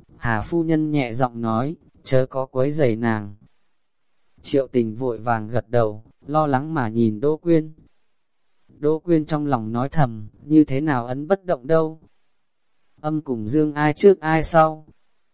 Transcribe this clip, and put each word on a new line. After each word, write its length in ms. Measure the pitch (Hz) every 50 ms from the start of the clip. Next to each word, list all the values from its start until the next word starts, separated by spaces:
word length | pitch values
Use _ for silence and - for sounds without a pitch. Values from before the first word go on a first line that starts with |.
| _ _ - -
Hà 240 | - 120 113 107
phu 220 | 104 - 170 170 165
nhân 280 | 160 165 156 156 151
nhẹ 220 | 151 147 131 120 113
giọng 280 | 120 135 123 120 117
nói, 340 | 117 113 113 110 131 147 175 - _ _ _ _ -
"Chớ 220 | - 131 131 131
có 200 | 127 - 135 131
quấy 260 | - - 131 131 143
rầy 240 | 147 156 151 123 110
nàng." 400 | 110 120 117 110 107 104 101 101 101 _ _ _ _ _ _ _ _ _ _ _ _ _ _ _ _ _ _ _ _
Triệu 260 | - - - 139 135 127
Tình 280 | - 127 117 110 107
vội 220 | 113 131 127 117 104
vàng 300 | 107 123 117 110 107 107
gật 220 | 120 117 - -
đầu, 340 | 117 120 117 107 104 107 107 - _ _ _ -
lo 200 | 143 156 156 147
lắng 260 | 139 127 143 156 160
mà 160 | 151 123 110
nhìn 300 | 110 117 117 110 107 104
Đỗ 180 | 120 147 156 156
Quyên. 360 | - 170 165 160 156 160 156 - - _ _ _ _ _ _ _ _ _ _ _ _ _ _ _ _ _
Đỗ 320 | _ - 147 147 156 156
Quyên 260 | - 175 170 156 151
trong 200 | - 156 147 147
lòng 260 | 143 139 120 110 107
nói 180 | 113 120 127 139
thầm, 380 | - - 143 123 113 110 104 104 - - -
như 180 | 143 151 156 151
thế 180 | - 135 135
nào 240 | 151 160 143 123 117 123
ấn 200 | 127 139 147 151
bất 180 | 190 196 190
động 220 | 180 170 131 120 139
đâu. 320 | 160 160 160 156 160 160 - _ _ _ _ _ _ _ _ _ _ _ _ _ _ _ _ _ _ _
Âm 200 | - 151 156 151
cùng 260 | 151 - 127 113 107 107
dương 260 | 123 156 151 151 143
ai 200 | 147 151 151 147
trước 260 | - - 202 190 -
ai 240 | - 156 160 160 151
sau. 420 | - - 165 160 156 156 156 156 - _ _ _ _ _ _ _ _